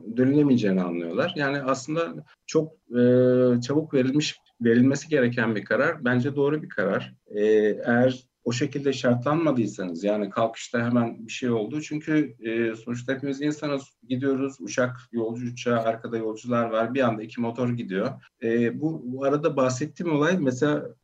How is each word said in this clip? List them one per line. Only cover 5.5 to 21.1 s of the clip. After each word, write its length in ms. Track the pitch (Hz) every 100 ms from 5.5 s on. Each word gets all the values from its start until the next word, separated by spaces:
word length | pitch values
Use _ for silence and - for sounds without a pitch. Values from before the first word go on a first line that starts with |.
| 104
bir 100 | 98
karar. 400 | 113 151 160 123
Bence 300 | 123 139 143
doğru 280 | 139 151
bir 60 | -
karar. 460 | - 95 113 127 - -
E, 160 | 104 107 107 104 101 -
eğer 380 | 120 127 127 _ _
o 80 | 120
şekilde 420 | 120 123 143 139
şartlanmadıysanız, 1080 | 131 127 120 143 156 160 127 104 - 92 82
yani 260 | 101 104 101
kalkışta 560 | 117 113 - - 120 117
hemen 420 | 120 113 95 113
bir 40 |
şey 180 | - 127
oldu. 320 | 117 104 151
Çünkü, 540 | 151 151 156 156 135 123
e, 340 | 110 113 117 113
sonuçta 380 | - 120 135
hepimiz 280 | 131 139 135
insanız, 420 | 151 147 151 139 - _ -
gidiyoruz. 480 | 127 139 135 135 -
Uçak, 360 | - - 123 123 -
yolcu 400 | 117 113 120 120
uçağı, 280 | 120 120 117
arkada 380 | 113 113 113 113
yolcular 520 | 110 110 123 120 117
var. 240 | 110 117
Bir 80 | 131
anda 220 | 123 107
iki 180 | 113 -
motor 280 | 117 120 123
gidiyor. 400 | 120 98 92 113 - - _
E, 380 | 113 117 117 127
bu, 200 | 156 160 123
bu 180 | 131
arada 320 | 139 147 160 139
bahsettiğim 600 | 127 123 151 - 175 147
olay 220 | 151 185
mesela 460 | 135 123 147 147 - - _